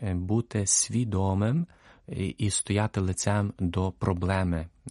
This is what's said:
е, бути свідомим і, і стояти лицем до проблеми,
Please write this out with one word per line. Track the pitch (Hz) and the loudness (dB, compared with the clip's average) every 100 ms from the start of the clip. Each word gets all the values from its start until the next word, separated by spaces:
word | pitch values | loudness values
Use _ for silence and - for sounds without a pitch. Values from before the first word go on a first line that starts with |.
е, | 104 | -2
бути | 90 92 110 117 104 98 | -2 0 0 0 -2 0
свідомим | - - 110 120 95 95 95 104 151 170 - - - - | 0 2 0 0 0 2 2 2 0 -2 -8 -20 -20 -10
і, | - 92 | -6 -6
і | - 104 | -2 -2
стояти | - - 101 107 - | 0 0 0 0 0
лицем | 95 92 - 104 101 - | 0 0 2 2 0 0
до | 90 92 92 | -2 0 -2
проблеми, | - - 87 90 95 92 82 80 _ - | 0 0 0 0 0 0 -2 -4 _ -8